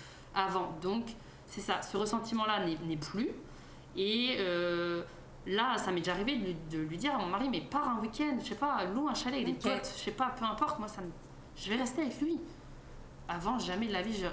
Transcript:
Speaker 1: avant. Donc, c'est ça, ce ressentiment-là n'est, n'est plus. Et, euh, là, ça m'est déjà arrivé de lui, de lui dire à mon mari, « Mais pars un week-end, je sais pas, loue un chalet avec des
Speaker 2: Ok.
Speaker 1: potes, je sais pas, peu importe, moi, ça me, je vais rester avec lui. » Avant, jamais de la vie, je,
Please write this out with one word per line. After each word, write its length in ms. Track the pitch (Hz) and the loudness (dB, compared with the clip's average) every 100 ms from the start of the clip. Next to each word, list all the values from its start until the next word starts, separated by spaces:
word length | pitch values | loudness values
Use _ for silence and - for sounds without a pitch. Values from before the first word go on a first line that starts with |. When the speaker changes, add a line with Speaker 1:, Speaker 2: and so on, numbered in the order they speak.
| - - - | -14 -16 -4
Speaker 1:
avant. 420 | - 190 185 170 165 | 0 2 2 0 -2
Donc, 240 | 185 226 233 - - - - | 0 0 -2 -8 -14 -16 -10
c'est 140 | - | -4
ça, 220 | 196 185 | 0 0
ce 140 | - 196 | 2 2
ressentiment-là 680 | 214 226 - 226 214 208 175 | 4 2 2 2 4 4 2
n'est, 100 | 156 165 | 0 -2
n'est 100 | 156 | -2
plus. 320 | - 196 294 - - - - - - 180 | -2 0 0 -2 -10 -14 -16 -16 -6 0
Et, 400 | 202 226 247 247 | 2 4 4 2
euh, 640 | 185 175 175 175 175 170 - - - - 185 | 2 2 2 2 2 0 -4 -10 -14 -8 0
là, 320 | 202 254 220 | 2 4 2
ça 140 | 190 | 2
m'est 80 | 175 | 2
déjà 120 | 175 | 2
arrivé 240 | 180 226 269 | 2 2 0
de 80 | 190 | 0
lui, 100 | 165 160 | -2 -4
de 80 | 156 | -2
lui 180 | 156 175 | -2 0
dire 180 | 277 | 0
à 40 | 262 | 2
mon 80 | 180 | 2
mari, « 220 | 196 269 | 2 2
Mais 100 | 180 | 0
pars 280 | 147 277 269 | 0 2 2
un 120 | 226 | 2
week-end, 360 | 220 - 302 240 | 0 0 2 2
je 60 | - | -2
sais 60 | 208 | 0
pas, 280 | 285 240 185 | 2 2 2
loue 220 | 220 294 | 2 2
un 60 | |
chalet 260 | - 247 269 | 0 0 0
avec 160 | - - | 0 2
des 100 | 208 | 2
Speaker 2:
Ok. 60 | 202 | 0
Speaker 1:
potes, 160 | - - | -2 -4
je 60 | |
sais 80 | - | -4
pas, 240 | - 254 - | 0 0 0
peu 80 | |
importe, 360 | 226 208 302 285 | 0 2 2 2
moi, 80 | 214 | -4
ça 120 | - | -4
me, 100 | 180 - - - - - | -6 -8 -12 -16 -14 -6
je 140 | 190 | 0
vais 60 | 233 | 2
rester 260 | 254 330 | 2 2
avec 180 | 277 - | 0 2
lui. » 200 | 302 330 - - - - - - - - - | 2 0 -4 -12 -14 -14 -14 -14 -14 -10 -6
Avant, 280 | 170 185 247 | -2 0 2
jamais 260 | 175 185 226 | 2 0 2
de 60 | |
la 100 | 190 | 0
vie, 120 | 208 | 0
je, 120 | 208 175 | 0 0